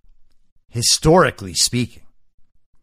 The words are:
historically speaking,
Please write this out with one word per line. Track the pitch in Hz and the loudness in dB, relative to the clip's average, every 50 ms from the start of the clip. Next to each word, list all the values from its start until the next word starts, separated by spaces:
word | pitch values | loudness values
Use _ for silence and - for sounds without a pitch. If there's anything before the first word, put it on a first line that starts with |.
| _ - - - - - - - _ _ _ _ _ _ | _ -20 -20 -20 -20 -20 -20 -20 _ _ _ _ _ _
historically | - 120 117 - - - - 156 160 185 165 127 - - 101 95 82 | -8 -6 -2 -2 -2 0 2 4 4 4 4 2 0 -6 -12 -10 -6
speaking, | - - - - 123 123 - - - - - - - - _ _ - - - _ - _ _ _ - | -4 -4 -4 -2 -4 -6 -6 -8 -16 -20 -20 -20 -20 -20 _ _ -20 -20 -20 _ -20 _ _ _ -20